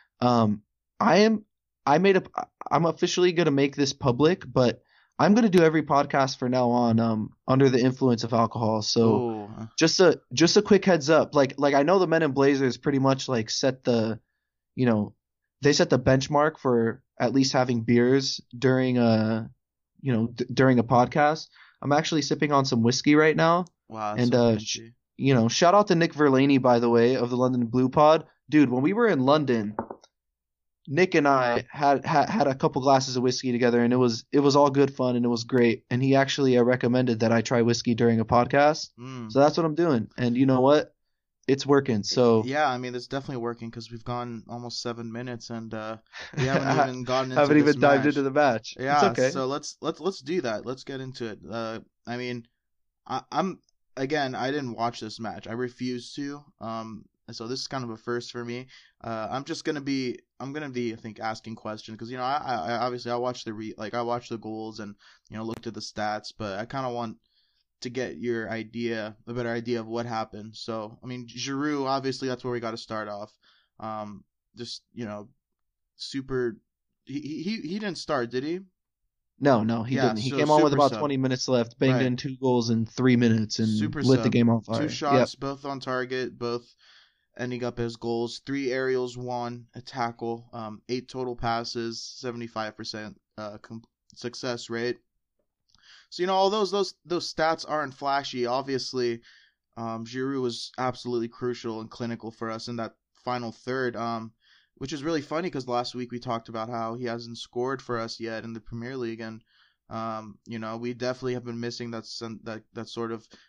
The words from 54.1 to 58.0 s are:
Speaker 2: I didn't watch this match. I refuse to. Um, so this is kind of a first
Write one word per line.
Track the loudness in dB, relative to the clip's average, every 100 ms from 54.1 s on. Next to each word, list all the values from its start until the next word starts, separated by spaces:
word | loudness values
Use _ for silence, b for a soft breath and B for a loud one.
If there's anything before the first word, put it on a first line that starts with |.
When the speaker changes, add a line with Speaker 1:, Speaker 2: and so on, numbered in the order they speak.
| -2 -4
Speaker 2:
I | -4 -4
didn't | -4 -6
watch | -4 -4 -6
this | -12 -10
match. | -12 -12 -10
I |
refuse | -8 -8 -8 -8 -8 -10
to. | -10 -10 -12 -18 -16
Um, | -12 -10 -10 -14 -20 _ -18
so | -12 -8
this | -8
is | -8
kind | -8
of | -8
a |
first | -10